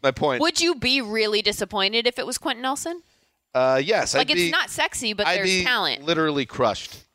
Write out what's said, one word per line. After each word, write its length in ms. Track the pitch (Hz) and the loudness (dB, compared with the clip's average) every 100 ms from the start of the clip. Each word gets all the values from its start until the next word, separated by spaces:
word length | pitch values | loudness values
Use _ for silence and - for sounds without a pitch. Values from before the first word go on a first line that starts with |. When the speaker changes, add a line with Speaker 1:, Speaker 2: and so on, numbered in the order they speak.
Speaker 1:
My 80 | 135 | 0
point. 300 | 127 151 127 | 0 0 2
Speaker 2:
Would 180 | 320 339 | 0 2
you 160 | 339 311 | 0 0
be 240 | 240 269 | 0 0
really 420 | 220 220 214 214 | -2 -2 0 0
disappointed 680 | 208 202 202 202 190 226 233 | 0 -2 -4 0 0 2 0
if 120 | 240 | -2
it 60 | - | -6
was 120 | 247 | -4
Quenton 240 | 330 240 | -4 -4
Nelson? 420 | 262 277 330 349 _ _ _ _ _ 127 | -4 -4 -6 -8 _ _ _ _ _ 0
Speaker 1:
Uh, 260 | 131 131 | 2 2
yes, 320 | 139 214 120 - | 2 0 2 0
Speaker 2:
Like, 140 | - | 2
Speaker 1:
I'd 40 | 302 | 2
Speaker 2:
it's 60 | 339 | 2
Speaker 1:
be, 40 | |
Speaker 2:
not 180 | 330 - | 2 -2
sexy, 440 | - 311 - 233 | -2 -2 -2 -4
but 120 | 208 185 | 0 0
Speaker 1:
I'd 100 | 185 | 2
Speaker 2:
there's 120 | 190 | 2
Speaker 1:
be 140 | 185 | 2
Speaker 2:
talent. 400 | 180 247 175 123 | 2 2 0 -2
Speaker 1:
literally 420 | 147 160 160 143 127 | 0 2 2 0 -2
crushed. 600 | - 120 98 - - _ | 0 0 0 -8 -16 _